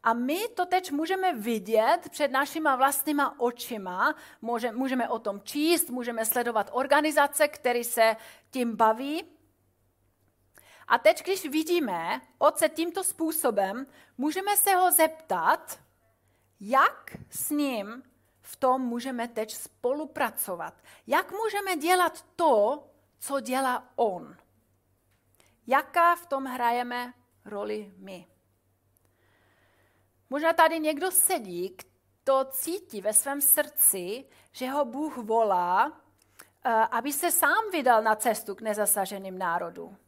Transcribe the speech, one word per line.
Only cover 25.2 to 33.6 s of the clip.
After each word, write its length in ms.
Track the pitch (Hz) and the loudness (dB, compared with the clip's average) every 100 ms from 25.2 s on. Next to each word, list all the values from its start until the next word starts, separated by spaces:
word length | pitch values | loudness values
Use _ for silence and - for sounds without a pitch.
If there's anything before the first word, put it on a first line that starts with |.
| _ _ _ _ - | _ _ _ _ 0
Jaká 480 | 262 302 349 339 339 | 0 2 4 4 2
v 100 | - | -2
tom 200 | 269 269 | -6 -6
hrajeme 680 | 254 240 240 247 247 247 - _ _ - | -2 0 0 -2 -6 -8 -12 _ _ -12
roli 480 | 208 214 214 202 185 | -10 -6 -8 -10 -18
my? 300 | 190 180 170 _ _ _ _ _ _ _ _ _ _ _ _ _ _ _ _ _ _ _ _ | -18 -18 -20 _ _ _ _ _ _ _ _ _ _ _ _ _ _ _ _ _ _ _ _
Možná 220 | 277 320 | -2 0
tady 260 | 330 320 320 | 4 4 4
někdo 320 | 302 294 370 | -2 -2 0
sedí, 680 | 370 - 359 208 175 185 - - _ _ _ | 2 2 0 -4 -8 -8 -10 -20 _ _ _
kdo 220 | - 269 269 | 0 2 2
cítí 500 | - - 359 - 208 | -6 -6 -8 -10 -8
ve 120 | 196 | 0
svém 280 | 214 285 285 | 0 0 0
srdci, 840 | 277 - | 2 2